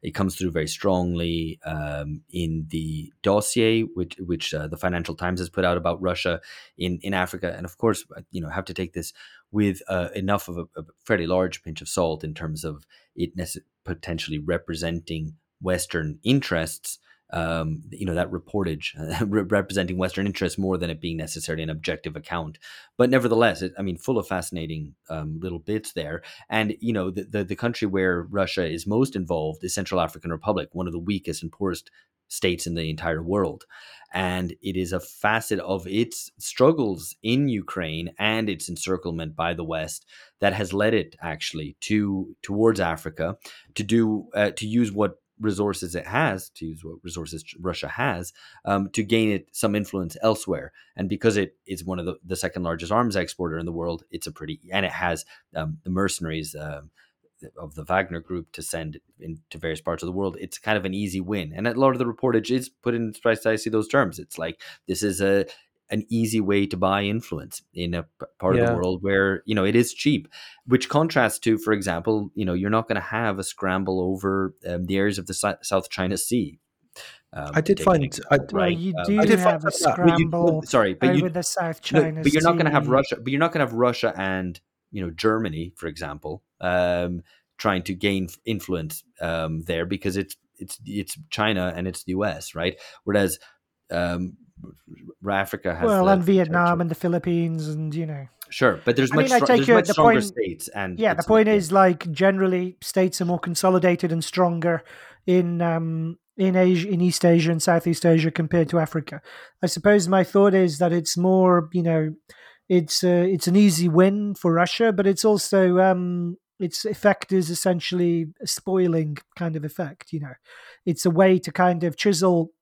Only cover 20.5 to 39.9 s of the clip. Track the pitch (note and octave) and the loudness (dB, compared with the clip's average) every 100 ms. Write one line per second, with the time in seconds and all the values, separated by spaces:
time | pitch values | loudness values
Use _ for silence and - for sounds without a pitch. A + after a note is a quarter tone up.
20.5 | - F#2+ F#2 E2+ D#2 F2 E2 D#2 E2 D#2 | -2 -2 0 -2 -4 -6 -6 -8 -10 -6
21.5 | D#2+ D#2+ D#2 D#2 D#2+ E2 D#2 - E2+ D#2 | -6 -4 -6 -4 -4 -6 -10 -8 -6 -6
22.5 | D#2 - - - _ B2 C3 A#2+ A2+ A#2 | -12 -20 -20 -20 _ 4 4 4 4 4
23.5 | F2 F#2 - G2 F2 - B2 F#2+ F#2 F2 | 2 -6 -6 -6 -6 -2 -2 -2 -6 -4
24.5 | F2+ D#2+ D#2 D2+ - _ D#2+ D2+ D#2 F2+ | -8 -8 -8 -10 -16 _ -8 -8 -8 -8
25.5 | E2+ D#2+ G#2+ G#2+ - D2+ E2 - - - | -8 -4 -6 -6 -10 -8 -8 -12 -20 -6
26.5 | A2 G#2+ G#2+ A#2 A2 F#2 F#2+ F#2+ G#2 F#2+ | -2 -2 -2 -4 -2 -2 -6 -6 -6 -4
27.5 | G2 A#2+ A#2 G#2+ F#2+ F#2 F2 E2+ G2+ F#2 | -4 -4 -4 -2 0 0 0 -2 -2 -2
28.5 | - E2+ E2 F2+ G#2+ C3 G#2 E2+ E2+ D#2 | -2 -4 -4 -2 0 0 -2 -4 -2 -2
29.5 | D#2+ F2+ - F#2 F#2 E2 - E2+ D#2+ G#2 | -6 -8 -6 -2 -2 -2 -4 -8 -6 -2
30.5 | G2 D2 E2+ F2+ E2+ E2+ G2+ - D#2 E2 | -2 -2 -8 -6 -6 -4 -4 -4 -8 -10
31.5 | - G2 F2 - _ _ _ _ - G2 | -6 -4 -4 -10 _ _ _ _ -2 0
32.5 | F2 - E2 D#2+ D#2 E2+ D#2+ E2 G2+ F2+ | 0 -4 -4 -4 -4 -4 -4 -2 0 0
33.5 | - - - - - _ F2+ F#2 F#2 F2+ | -4 -16 -20 -20 -20 _ -4 -2 -2 -4
34.5 | - F#2+ F#2 F2+ F2+ - - G#2 A2 - | -6 -6 -4 -4 -4 -8 -4 0 0 0
35.5 | G2+ F2+ F#2+ F2 G2+ A#2 - - _ - | -4 -2 -4 -2 -2 -2 -4 -14 _ -12
36.5 | - C3 D#3+ A#2 F2 F2+ - A2 B2+ C#3+ | 4 4 4 -2 -4 -8 -8 -2 0 2
37.5 | A2 F2 - E2 D#2+ E2+ - G#2 A2 G#2+ | -2 -4 -6 -4 -4 -8 -4 -2 0 -2
38.5 | F2 - E2+ - F#2 F2 E2 D#2+ D#2 E2 | -6 -8 -10 -4 -4 -4 -8 -8 -4 -4
39.5 | E2+ E2 D#2+ D#2 | -4 -6 -6 -8